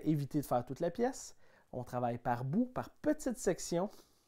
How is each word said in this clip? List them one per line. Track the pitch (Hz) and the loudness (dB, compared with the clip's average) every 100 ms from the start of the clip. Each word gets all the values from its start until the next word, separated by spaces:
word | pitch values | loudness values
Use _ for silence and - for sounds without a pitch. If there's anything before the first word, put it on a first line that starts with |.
| 151 | 6
évitez | 156 139 151 | 2 2 -2
de | - | 2
faire | 123 - | 0 0
toute | - | -2
la | 175 | -2
pièce. | - 240 - - - - - _ | 0 0 -2 -14 -18 -20 -20 _
On | 123 | -8
travaille | 120 123 123 120 | -4 -2 0 0
par | 123 120 131 | 0 0 2
bout, | 185 254 | 0 0
par | 185 120 | -2 -6
petites | - 302 294 262 226 | -2 0 2 0 0
sections, | - 170 - 170 208 - - _ | 2 2 2 0 0 -4 -20 _